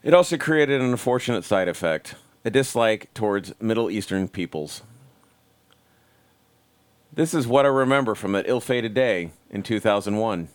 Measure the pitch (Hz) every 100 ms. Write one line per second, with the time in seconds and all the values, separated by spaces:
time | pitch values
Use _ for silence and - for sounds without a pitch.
0 | 147 175 180 165 - 156 143 139 127 123
1 | 127 123 - 113 - 98 90 82 85 78
2 | - - _ _ 113 120 127 120 113 107
3 | - - 107 101 90 - 113 113 110 104
4 | 95 95 92 - 85 78 76 - - -
5 | - _ _ _ _ _ _ _ _ _
6 | _ _ _ _ _ _ _ _ _ _
7 | _ - 165 165 120 135 139 135 131 139
8 | 123 104 98 98 - 123 - 123 113 107
9 | 123 92 85 - _ 101 - 110 110 101
10 | 104 104 110 92 82